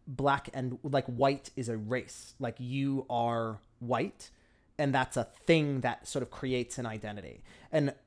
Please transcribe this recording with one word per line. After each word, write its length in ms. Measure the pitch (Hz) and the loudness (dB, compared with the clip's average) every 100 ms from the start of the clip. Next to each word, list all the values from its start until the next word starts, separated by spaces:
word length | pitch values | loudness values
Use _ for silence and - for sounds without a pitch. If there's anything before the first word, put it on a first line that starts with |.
| - | -10
black 420 | 127 139 139 - | 0 2 2 0
and, 280 | 135 127 127 | -4 -4 -4
like, 240 | 143 139 - | 0 0 0
white 460 | 123 139 143 - - | 4 4 4 -4 -6
is 140 | 120 | -4
a 80 | 110 | -4
race. 560 | 107 123 - - - - | -2 -2 -4 -12 -16 -6
Like, 160 | 123 117 | -6 -4
you 480 | 123 135 139 135 - | -4 -2 0 0 0
are 520 | 120 117 117 113 107 - _ | 0 2 2 0 -4 -12 _
white, 540 | 120 120 151 - - - _ _ _ - | -2 0 0 -4 -18 -20 _ _ _ -2
and 160 | 139 131 | 2 2
that's 200 | 127 127 | 2 0
a 100 | 120 - - | -4 -2 4
thing 360 | 165 147 135 | 6 6 0
that 260 | 120 - - | -2 -4 -4
sort 160 | 139 | -4
of 80 | 123 | -4
creates 480 | - 131 127 117 - | -6 -2 -2 -2 -4
an 80 | 117 | -6
identity. 560 | 110 104 104 78 53 - - - | -6 -8 -10 -12 -16 -20 -20 -2
And 220 | 156 139 - | 2 2 0